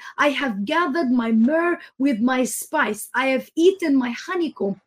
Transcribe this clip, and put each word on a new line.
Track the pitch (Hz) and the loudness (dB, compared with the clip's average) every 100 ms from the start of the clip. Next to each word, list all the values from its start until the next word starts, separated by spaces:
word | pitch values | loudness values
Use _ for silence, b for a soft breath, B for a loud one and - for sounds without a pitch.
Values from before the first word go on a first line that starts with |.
| B B | B B
I | 285 | 0
have | 262 277 196 | 0 -4 -4
gathered | 202 311 349 320 262 | -2 0 0 0 0
my | 247 226 | 0 2
myrrh | 226 233 320 349 339 B B | 4 4 4 0 -2 B B
with | 277 208 | 0 2
my | 247 254 | 0 0
spice. | 247 - - 311 214 214 - | 0 -4 -4 -2 -2 -4 -6
I | 247 269 | -2 0
have | 262 - - | -2 -4 2
eaten | 349 370 320 269 | 4 4 2 0
my | 247 | 0
honeycomb." | 240 - 370 311 - 202 - | -6 -6 -4 -4 -4 -4 -6